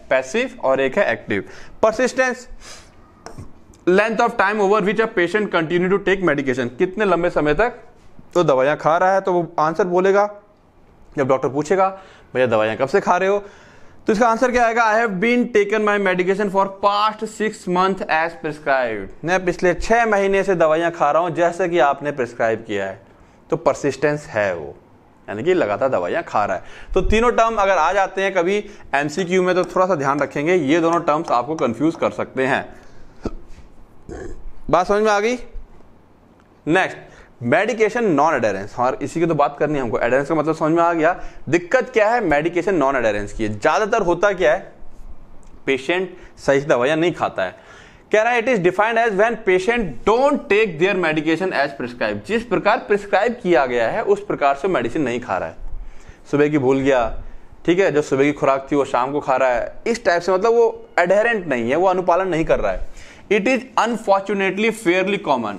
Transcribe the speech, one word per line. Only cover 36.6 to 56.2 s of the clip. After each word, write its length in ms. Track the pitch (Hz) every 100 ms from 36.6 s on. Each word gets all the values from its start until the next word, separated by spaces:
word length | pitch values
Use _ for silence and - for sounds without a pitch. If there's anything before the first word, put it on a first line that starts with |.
| 147
नेक्स्ट, 320 | 180 165 - - - - -
मेडिकेशन 600 | 120 156 214 226 214 240 220
नॉन 280 | 139 156
एडहेरेंस, 400 | 139 110 98 101 -
और 200 | 123 -
इसी 180 | 135 165
की 60 | 165
तो 80 |
बात 220 | 151 147 -
करनी 160 | 147
है 60 | 147
हमको। 180 | 120 117
एडहेरेंस 300 | 120 131 143
का 60 |
मतलब 200 | 160 151
समझ 180 | 160 156
में 100 | 170
आ 100 | 170
गया। 200 | 170 156 185 - - -
दिक्कत 420 | 170 - 254 247
क्या 180 | 220 214
है 100 | 240
मेडिकेशन 540 | 185 147 165 175 202
नॉन 220 | 180 135 139
एडहेरेंस 360 | 113 104 101
की? 160 | - 107
ज़्यादातर 540 | 107 156 175 214 226
होता 300 | 175 170 208
क्या 200 | 180 156
है, 200 | 180 - - - - - - - - - - -
पेशेंट 500 | 135 135 180 185 - - -
सही 220 | - 139
से 60 | 147
दवाइयाँ 300 | 127 131 160
नहीं 160 | 170
खाता 320 | 160 104 -
है। 200 | 92 - - - - - -
कह 100 | 208
रहा 100 | 226
है, 100 | 240
"It 60 | 240
is 120 | 233
defined 380 | 175 180 220 226
as 160 | 233
when 220 | 190 226 226
patient 420 | - 185 185 240 180 117
don't 340 | 196 233 277 285 -
take 240 | 202 220 156
their 160 | 190 190
medication 540 | 160 156 151 160 190
as 180 | 131 147 -
prescribed," 480 | 123 120 110 104 -
जिस 180 | 226
प्रकार 340 | 233 170 202 240
प्रिस्क्राइब 600 | - 202 - 190 240 226
किया 220 | 180 160 131
गया 220 | 120 113
है 140 | 190
उस 200 | 196 202 202
प्रकार 280 | 147 143
से 140 | - 196
मेडिसिन 340 | 147 - 165
नहीं 180 | 123 120
खा 180 | 113 92
रहा 100 | 82
है, 80 | - - - - - - -